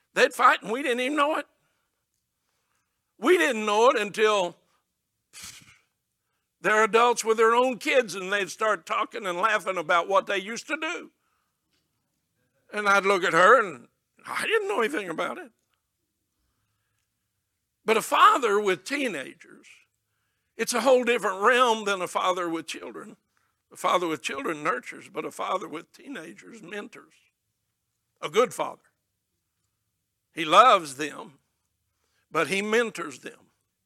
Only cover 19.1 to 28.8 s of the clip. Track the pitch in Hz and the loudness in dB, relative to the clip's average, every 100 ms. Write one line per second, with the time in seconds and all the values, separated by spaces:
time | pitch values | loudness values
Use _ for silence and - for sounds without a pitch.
19.1 | 151 139 - - - - _ _ _ _ | -6 -10 -18 -20 -20 -20 _ _ _ _
20.1 | _ _ _ _ - 226 240 254 254 240 | _ _ _ _ -8 -4 0 2 4 2
21.1 | 240 202 190 214 247 254 220 202 190 175 | -2 -2 2 2 4 4 2 -2 -4 -4
22.1 | 202 185 180 175 165 156 - 127 151 208 | -2 -2 -2 -4 -6 -8 -14 -14 -16 -18
23.1 | - _ _ _ _ _ - 180 185 170 | -20 _ _ _ _ _ -6 0 0 0
24.1 | 151 - 277 277 151 156 233 - 135 123 | -4 -8 -8 -6 -4 -4 -6 -10 -18 -14
25.1 | 190 - - 202 190 165 156 170 - 262 | -12 -10 -8 -6 -6 -6 -14 -16 -20 -18
26.1 | 233 156 196 180 226 165 208 226 - 160 | -16 -16 -20 -20 -20 -16 -14 -14 -20 -20
27.1 | _ _ _ _ _ _ _ _ _ _ | _ _ _ _ _ _ _ _ _ _
28.1 | _ 156 185 247 - 135 - | _ -2 0 0 -2 -8 -10